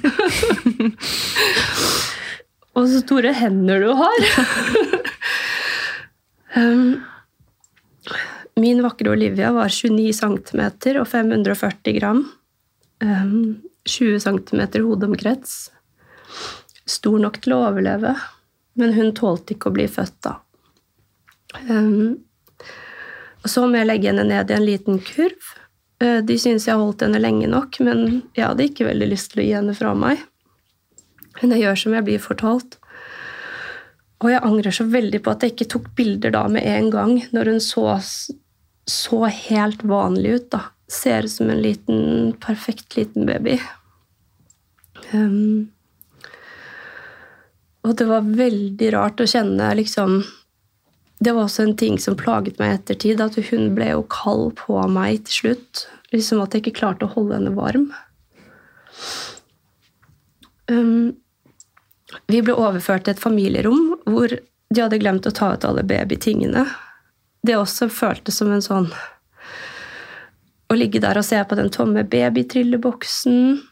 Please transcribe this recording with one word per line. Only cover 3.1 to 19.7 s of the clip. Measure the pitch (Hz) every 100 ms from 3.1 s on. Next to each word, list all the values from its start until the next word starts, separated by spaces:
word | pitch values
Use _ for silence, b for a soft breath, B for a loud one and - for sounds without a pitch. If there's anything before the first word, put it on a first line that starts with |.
| 269 240 262
hender | 226 190 185 190
du | 202 262
har. | 339 466 415
<laughs> | - 247 - - 453 339 - - - B B B B B B B B B _ _ _ - 240
Ehm, | 233 240 247 269 B B _ _ _ _ _ _ _ _ - B B B - -
min | 226 247
vakre | 240 240 214
Olivia | 214 214 196 220 240
var | 208
tjueni | - 240 214 220
centimeter | 214 214 196 - - 214 - 254 277
og | 240
fem | 240 220
hundre | 220 196 202
og |
førti | 208 190 - 214
gram. | 208 233 285 - _ _ _ _ _ _
Ehm, | 214 190 196 214 226 214 - - -
tjue | - 233 208
centimeter | 202 190 190 208 202 214
hodeomkrets. | 226 208 202 202 - 262 - - - _ _ _ B B B B B B B _
Stor | - - 208 214
nok | 208 208
til | - 254
å | 233
overleve, | 196 190 208 220 277 B B _ _ _ -
men | 233 220
hun | 220 214
tålte | 214 170 - 208
ikke | 202